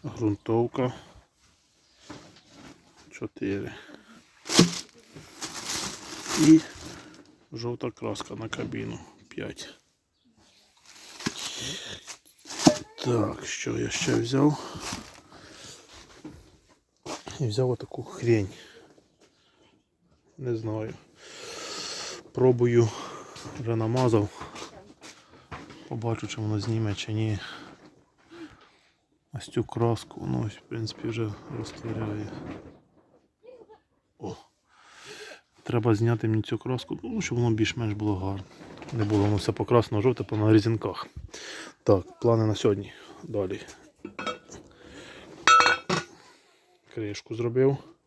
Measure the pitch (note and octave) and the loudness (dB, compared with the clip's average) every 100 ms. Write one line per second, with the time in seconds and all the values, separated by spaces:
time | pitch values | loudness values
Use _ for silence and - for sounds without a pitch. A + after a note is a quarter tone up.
0 | C#3+ G#2 A2 G2+ - A2+ A#2+ - B2+ - | -12 -2 -2 -2 0 2 2 0 -2 -2
1 | - - _ _ _ _ _ _ _ _ | -18 -20 _ _ _ _ _ _ _ _
2 | - - - - _ - - - _ _ | -20 -18 -18 -20 _ -20 -20 -20 _ _
3 | - - A#2 - - G3 - - - - | -20 -12 -12 -6 -4 -4 -6 -12 -16 -20
4 | - - _ _ - - F3 - - - | -20 -20 _ _ 2 4 4 2 -12 -20
5 | - - - - - - - - - - | -20 -20 -20 -14 -12 -10 -8 -6 -6 -10
6 | - - - - D#3 D#3+ - - - - | -14 -12 -6 4 10 10 8 -14 -16 -16
7 | - - - _ _ A#2 A#2+ A#2+ B2 - | -20 -20 -20 _ _ -8 -6 -4 -6 -6
8 | A2+ G2+ - A2 A2+ - - A2+ A2 A2+ | -6 -6 -8 -10 -8 -6 -6 -6 -6 -8
9 | - - - - - - - - _ _ | -14 -20 -16 -10 -10 -10 -16 -18 _ _
10 | _ _ _ _ _ _ _ _ - - | _ _ _ _ _ _ _ _ -20 -20
11 | - - - - - - B2 D#3+ - - | -20 -8 -8 -6 -10 -8 -8 -8 -10 -14
12 | - - - _ - - - D5+ - - | -14 -18 -18 _ -14 2 4 4 -6 -6
13 | B2+ A#2+ G2+ - - - - A#2 A#2 - | 0 0 0 -4 -8 -6 -4 -4 -2 -2
14 | - A#2 A2+ C3+ C#3+ D3+ - - - - | 2 2 2 4 4 2 -8 -10 -10 -10
15 | - - - - - - - - - - | -12 -20 -20 -20 -20 -20 -20 -20 -20 -20
16 | - - - - - - _ _ _ _ | -20 -20 -18 -18 -20 -20 _ _ _ _
17 | - - - - B2 G#2 B2+ B2 - - | -12 -12 -10 -4 -2 2 2 0 -4 -10
18 | A#2 - A#2+ A2+ F#2+ - - - - - | -10 -4 4 4 4 -6 -20 -20 -20 -20
19 | _ _ _ _ _ _ _ _ _ _ | _ _ _ _ _ _ _ _ _ _
20 | _ _ _ - C3 A2+ A2 A2 A2 - | _ _ _ -10 -4 -4 -4 -4 -6 -10
21 | - _ - - - - - - - - | -20 _ -20 -16 -14 -12 -10 -10 -8 -8
22 | - - - - B2+ A#2+ A#2+ A#2+ A2+ - | -10 -12 -10 4 6 6 6 6 6 2
23 | - - - - - - A2+ A2+ A2+ B2 | -12 -14 -16 -16 -14 -8 -2 0 2 4
24 | B2+ A2 G#2 - - - - - - - | 6 6 4 -4 -14 -14 -14 -16 -20 -20
25 | - - - - - - - - - B2 | -20 -20 -20 -20 -16 -16 -16 -20 -8 -4
26 | A#2 A2 G#2+ - G#2+ G#2+ G#2+ A2+ A2 G2 | -2 -2 -4 -4 -2 -2 0 0 0 -2
27 | - G#2+ A2 G2+ - - - - - _ | -4 -2 0 -2 -6 -14 -18 -20 -20 _
28 | _ _ _ E4+ D#4+ - - _ _ _ | _ _ _ -18 -18 -18 -20 _ _ _
29 | _ _ _ - - - A2+ A#2 A#2 A2 | _ _ _ -14 -6 -6 -4 0 0 0
30 | - - C3+ B2+ A2+ - - A#2 A2 - | -6 -10 -4 -2 -4 -8 -12 -8 -8 -6
31 | A#2+ A2+ A2 G2 - A#2 A2 - A2+ A2 | -6 -4 -4 -6 -12 -10 -10 -10 -8 -6
32 | A2 G#2 G#2 - - - - - _ _ | -6 -6 -8 -12 -12 -14 -16 -20 _ _
33 | _ _ _ _ A#4 B4+ A4 G#4+ _ _ | _ _ _ _ -20 -20 -20 -20 _ _
34 | _ _ G2 F2 - _ _ _ - - | _ _ -12 -12 -16 _ _ _ -20 -20
35 | - - - - _ _ - A#2 A#2 G#2+ | -18 -16 -16 -18 _ _ -2 2 4 4
36 | A2+ A#2 A2+ A2 G#2+ A2+ A#2+ B2+ - - | 4 2 2 0 0 -4 -2 -4 -4 -8
37 | A3+ A3 - A#2+ A#2+ A2 G#2+ - A2+ G#2 | -6 -4 -2 0 2 2 0 0 -4 -2
38 | G#2+ G2 F#2+ G2 G2 - - - - A#2 | 0 0 -2 -6 -10 -20 -20 -18 -8 -2
39 | G#2 G#2 G#2 G#2 - G#2+ G#2+ A#2 - G#2+ | 2 4 4 4 0 -2 4 6 6 4
40 | G2+ - G2+ G#2+ G#2+ A2 G#2+ A2 G#2 F2+ | 2 2 -2 2 8 8 8 0 -2 -6
41 | - - - - - - - - - G2 | -10 -14 -14 -16 -14 -14 -16 -4 4 4
42 | - - A#2 A2+ A2 G#2 A#2 G2+ G2 - | 4 0 4 6 4 4 2 2 -4 -14
43 | - - - A2 F#2+ - - - - _ | -20 -18 -6 -4 -2 -4 -10 -20 -20 _
44 | - - - - - - - - - - | -16 -8 -8 -8 -14 -20 -20 -20 -20 -20
45 | - - - - - C6+ - - - - | -18 -18 -20 2 8 8 8 4 0 -2
46 | - - - - _ _ _ _ _ - | -2 -18 -20 -20 _ _ _ _ _ -8
47 | G#2 G#2 - A2+ A#2+ A#2+ C3+ C#3 - - | -6 -8 -8 -2 0 4 4 2 -6 -20